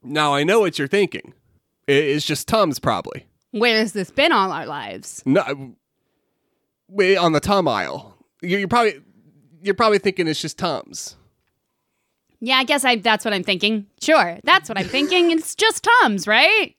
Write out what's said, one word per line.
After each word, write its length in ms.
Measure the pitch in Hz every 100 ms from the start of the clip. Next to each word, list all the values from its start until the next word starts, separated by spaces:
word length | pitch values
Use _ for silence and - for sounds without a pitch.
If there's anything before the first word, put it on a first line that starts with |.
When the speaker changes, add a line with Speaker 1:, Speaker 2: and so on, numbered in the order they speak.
Speaker 1:
Now, 320 | 127 151 151
I 120 | 143 151
know 160 | 220
what 180 | 196 151
you're 80 | 139
thinking. 460 | 196 190 - - - _ _ _ _ -
I-, 20 |
it's 340 | 139 147 147 147
just 220 | 147 -
Tums, 320 | 226 190 131
probably. 460 | - 101 - - _ _ _
Speaker 2:
Where 260 | 220 240 220
has 120 | 214
this 180 | 208 180
been 220 | - 311
all 220 | 269 190
our 120 | 156 139
lives? 560 | 147 104 95 - - -
Speaker 1:
No, 500 | 151 117 139 135 - _ _ _ _ _ _ _ _ _ _ _
we, 300 | 196 185 190
on 160 | 170
the 80 | 151
Tum 260 | - 202 160
aisle. 500 | 107 78 69 - _ _ _
You're, 180 | 175 196
you're 100 | 190
probably, 320 | 240 226 139 _ _ _ _ _ 165
you're 140 | 196 190
probably 240 | 220 208
thinking 300 | 208 - 170
it's 120 | 151
just 160 | 160 -
Tums. 600 | 175 139 - - - - _ _ _ _ _ _ _ _ _ _ _ _
Speaker 2:
Yeah, 160 | 233 262
I 80 |
guess 220 | 262 285 262
I, 100 | 240
that's 300 | 226 214 233
what 80 |
I'm 100 | 202
thinking. 440 | 180 185 202 220 202 _
Sure, 380 | - 311 175 175 -
that's 240 | 370 -
what 80 | 202
I'm 100 | 185
thinking. 440 | 269 294 359 339
It's 220 | 330 -
just 320 | - 440 440 - 480
Tums, 260 | 403 202 185
right? 480 | 220 311 427 294